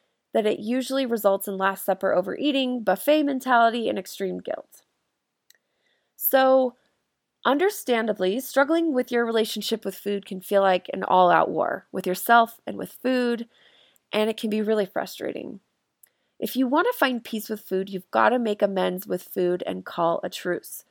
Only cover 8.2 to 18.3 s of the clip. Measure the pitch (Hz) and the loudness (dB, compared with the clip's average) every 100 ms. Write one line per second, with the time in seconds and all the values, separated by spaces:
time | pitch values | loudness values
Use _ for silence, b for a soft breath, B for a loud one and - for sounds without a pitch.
8.2 | 185 226 - 269 277 330 330 254 247 240 | 0 -2 -2 0 2 2 2 0 0 0
9.2 | 233 226 220 214 - 214 202 190 202 202 | 0 0 0 -4 -6 -6 -6 -8 -6 -6
10.2 | - 185 - 202 196 185 - 185 - 185 | -6 -12 0 2 4 2 -2 -6 2 6
11.2 | 180 165 165 160 - - - 190 185 180 | 6 6 4 0 -2 -4 -8 -6 -4 -2
12.2 | - 233 226 - - 196 185 - 254 254 | 4 6 4 -2 -12 -10 -10 -6 -2 0
13.2 | 240 233 233 b b b b b _ 208 | 0 -2 -6 b b b b b _ -2
14.2 | 214 220 220 214 208 214 196 - 190 - | -2 -2 -2 -2 0 0 0 -4 -6 -8
15.2 | - - - 196 _ _ _ _ b b | -8 -8 -12 -16 _ _ _ _ b b
16.2 | b b 202 247 254 294 440 494 269 240 | b b -6 -2 0 2 0 0 0 -2
17.2 | - 220 - 214 - 190 196 190 - 220 | -6 -8 -6 -10 -4 -4 -4 -8 -4 2
18.2 | 220 | 4